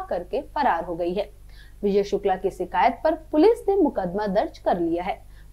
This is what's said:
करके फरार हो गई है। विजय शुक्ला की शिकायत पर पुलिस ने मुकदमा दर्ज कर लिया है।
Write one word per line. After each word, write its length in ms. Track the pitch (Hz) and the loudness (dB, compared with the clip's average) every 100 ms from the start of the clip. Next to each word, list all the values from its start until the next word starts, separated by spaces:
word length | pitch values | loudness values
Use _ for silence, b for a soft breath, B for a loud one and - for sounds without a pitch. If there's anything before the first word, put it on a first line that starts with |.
| 381 | 0
करके 300 | 185 180 233 - | -6 -4 -6 -4
फरार 300 | 302 247 170 | -2 0 0
हो 100 | 175 | -2
गई 180 | 170 175 | -4 -2
है। 140 | 185 - - - b b b | -4 -6 -10 -20 b b b
विजय 200 | 202 196 | 0 2
शुक्ला 320 | 196 196 196 185 | 2 0 0 0
की 140 | 190 | -2
शिकायत 500 | - 180 180 226 - | -4 -4 2 2 2
पर 100 | 320 320 - | 0 0 0
पुलिस 360 | 302 392 480 - | 4 6 4 2
ने 80 | 403 | 2
मुकदमा 500 | 285 214 185 190 208 | 2 0 -4 -4 -2
दर्ज 300 | 196 311 - | 0 -2 -2
कर 220 | 311 190 | -2 0
लिया 240 | 170 170 | 0 -2
है। 160 | 185 - - b b | -4 -6 -12 b b